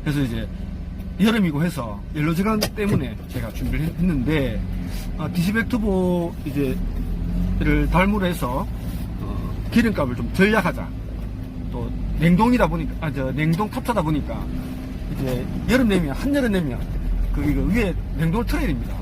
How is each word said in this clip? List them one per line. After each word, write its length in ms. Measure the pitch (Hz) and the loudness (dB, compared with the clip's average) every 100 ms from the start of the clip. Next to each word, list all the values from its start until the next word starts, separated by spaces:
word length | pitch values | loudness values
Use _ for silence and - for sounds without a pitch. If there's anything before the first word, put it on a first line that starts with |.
그래서 180 | 156 143 | -2 0
이제 260 | 131 113 110 - - - - - - - | 0 -2 -4 -6 -8 -8 -8 -8 -8 2
여름이고 440 | 214 226 185 143 | 4 4 2 2
해서 380 | 175 135 117 101 - 151 | 0 -2 -6 -8 -6 0
연료 180 | 147 | 0
절감 260 | 165 196 180 | 2 2 2
때문에 560 | - - 202 208 131 104 - | 0 0 0 2 0 -6 -8
제가 220 | 127 113 | -6 -6
준비를 320 | - 127 127 156 | -4 -2 0 -2
했-, 100 | 170 | 0
했는데, 600 | 180 151 123 156 131 104 92 - - - - - | 0 2 2 2 0 -2 -4 -4 -4 -6 -6 -4
어, 140 | 156 | -4
디씨 220 | 180 170 | 0 2
벽터보 800 | 220 220 247 214 190 185 180 170 160 151 | 2 0 0 2 2 2 2 0 -4 -4
이제 300 | 139 139 127 - - - - - - - - | -2 0 0 -2 -2 -4 -2 -2 0 0 2
를 280 | 151 147 147 | 2 4 4
달무로 340 | 160 196 208 185 | 4 4 4 2
해서, 400 | 175 131 127 196 - - - - - | 0 -2 -2 -4 -6 -6 -6 -6 -6
어, 340 | - - - - - | -6 -4 -4 -6 0
기름값을 440 | 233 226 190 139 120 | 2 2 2 0 0
좀 180 | 117 | -4
절약하자. 560 | - 196 214 180 - 127 - - - - - - - - | 4 4 6 2 -2 -6 -8 -8 -6 -6 -8 -8 -8 -6
또 200 | - - - - - | -6 -4 -4 -2 2
냉동이다 460 | 160 175 226 247 185 | 6 6 6 6 4
보니까, 300 | 165 151 - | 2 -2 -4
아, 100 | 160 | -4
저 200 | 135 131 | -2 -2
냉동 380 | 127 156 165 214 | 0 2 2 0
탑차다 320 | - - 220 | -2 -2 0
보니까 420 | 156 151 127 110 - - - - - - - | 2 0 0 -4 -4 -4 -6 -8 -8 -6 -6
이제 320 | - 131 127 - - - | -2 -2 -2 -2 -4 2
여름 180 | 240 247 | 4 4
내면, 280 | 190 160 - | 4 2 -2
한여름 360 | 247 285 254 | 0 2 2
내면 280 | 196 156 117 - - - - - | 2 0 -2 -4 -2 0 0 0
그 160 | - 147 | 0 2
이거 120 | 143 | 2
위에 320 | 135 214 208 156 - - | 2 2 2 -2 -4 0
냉동을 280 | 165 190 240 | 2 2 0
틀어야 220 | 302 302 | 0 0
됩니다. 280 | 240 - - | -2 -2 -4